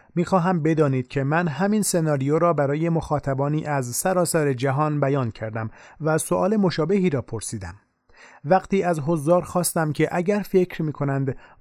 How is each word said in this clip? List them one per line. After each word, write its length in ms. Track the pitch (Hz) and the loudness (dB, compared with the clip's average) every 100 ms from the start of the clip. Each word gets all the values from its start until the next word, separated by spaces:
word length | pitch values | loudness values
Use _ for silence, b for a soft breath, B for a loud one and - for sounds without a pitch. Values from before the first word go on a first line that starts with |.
| b | b
می‌خواهم 480 | 165 175 190 170 180 | -4 0 2 2 2
بدانید 460 | 151 160 147 131 127 | 2 2 2 2 -2
که 160 | 143 | -4
من 240 | 135 160 175 | 0 0 0
همین 340 | 135 196 214 | 0 0 0
سناریو 560 | 190 175 160 143 135 160 | 0 0 2 0 2 2
را 140 | 170 | 2
برای 360 | 151 139 151 165 | 2 0 0 0
مخاطبانی 760 | 160 - 147 139 135 143 151 | 0 -2 -2 -2 -2 0 -2
از 220 | 156 143 123 | -2 -4 -2
سراسر 680 | 123 185 185 170 165 147 | -4 0 0 2 2 0
جهان 480 | 127 139 135 151 147 | 0 0 0 0 0
بیان 300 | 139 139 120 | 0 0 -2
کردم 400 | - 110 113 113 B B - | -4 -8 -6 -8 B B -6
و 180 | 151 156 | 0 0
سوال 380 | - 180 185 220 | 0 0 2 2
مشابهی 540 | 190 156 156 202 180 | 2 2 0 2 2
را 120 | 139 | 0
پرسیدم. 520 | - 110 - 113 92 95 _ _ _ B B B | -4 -8 -8 -8 -10 -12 _ _ _ B B B
وقتی 380 | 143 185 - 196 | 0 0 2 0
از 180 | 175 160 | 0 0
حضار 420 | 139 170 143 175 | 0 0 2 2
خواستم 500 | - 180 170 175 156 | 2 -2 -2 -2 -2
که 160 | 143 156 | 0 0
اگر 300 | 175 180 202 190 | 0 0 -2 0
فکر 340 | 185 180 - | 2 2 -2
می‌کنند 540 | 156 - 143 135 135 117 B B | -6 -2 -2 0 -2 -6 B B